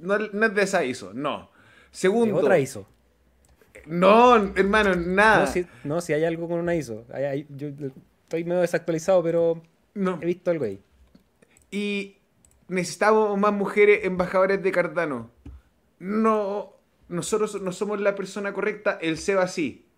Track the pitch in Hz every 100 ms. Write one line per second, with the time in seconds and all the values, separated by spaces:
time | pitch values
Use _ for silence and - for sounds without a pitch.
0 | 170 208 214 202 220 202 190 185 135 123
1 | 92 110 143 104 87 _ _ _ _ -
2 | 185 226 226 175 - 180 131 107 95 _
3 | _ _ _ _ _ _ _ - - 175
4 | 185 220 247 233 196 190 196 214 202 180
5 | 170 190 220 196 - 180 180 - 143 160
6 | 175 147 165 165 170 170 170 170 120 110
7 | 117 - 139 139 151 139 147 143 139 -
8 | - _ _ 165 170 175 180 165 165 160
9 | 165 190 165 165 165 165 - _ _ 208
10 | 185 175 170 180 180 170 117 98 _ _
11 | _ _ _ _ _ _ _ 196 208 202
12 | 196 _ _ _ _ _ - 185 175 -
13 | 208 220 214 202 208 202 196 208 208 208
14 | 190 180 180 190 190 196 185 180 175 156
15 | 165 123 113 _ - - _ _ _ _
16 | 180 214 220 214 202 202 185 _ _ _
17 | - 175 160 214 208 202 190 175 208 208
18 | 202 202 190 214 202 196 190 - 202 -
19 | 160 160 - 196 180 185 135 - _